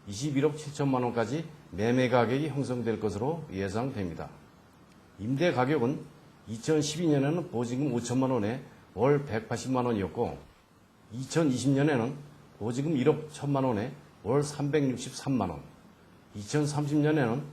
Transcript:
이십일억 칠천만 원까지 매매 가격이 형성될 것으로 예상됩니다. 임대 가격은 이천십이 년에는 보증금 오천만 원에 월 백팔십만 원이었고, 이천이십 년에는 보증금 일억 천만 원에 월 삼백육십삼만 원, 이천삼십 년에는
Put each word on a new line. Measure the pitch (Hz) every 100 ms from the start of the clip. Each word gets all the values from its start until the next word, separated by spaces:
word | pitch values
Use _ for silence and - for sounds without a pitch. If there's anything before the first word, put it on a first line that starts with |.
| 101
이십일억 | 101 151 139 151 147
칠천만 | 143 - 139 127
원까지 | 123 117 110 151 160 - -
매매 | 87 113 127 127
가격이 | 123 110 135 156
형성될 | 135 120 123 113 107
것으로 | 110 98 131 165 143
예상됩니다. | 95 98 104 135 104 90 78 71 - - - - - - - - -
임대 | 107 139 175
가격은 | 123 127 151 117 160 - - - - -
이천십이 | 110 - 156 147 160 170
년에는 | 143 139 170 -
보증금 | 113 120 127 110
오천만 | 117 120 123 131
원에 | 123 104 135 - - -
월 | 92 127 147 147
백팔십만 | 113 - 117 127 127 123
원이었고, | 107 90 117 98 67 - - _ _ - _ -
이천이십 | 113 131 160 156 123 131
년에는 | 135 147 131 117 147 - - - -
보증금 | 104 123 151 139
일억 | 135 151 -
천만 | - 143 139
원에 | 131 104 123 - - -
월 | 98 139
삼백육십삼만 | 143 - 143 151 139 120 135 - 139 127 92
원, | 71 - - - - - - - 104
이천삼십 | 101 151 143 147 147 151
년에는 | 147 156 117 131 -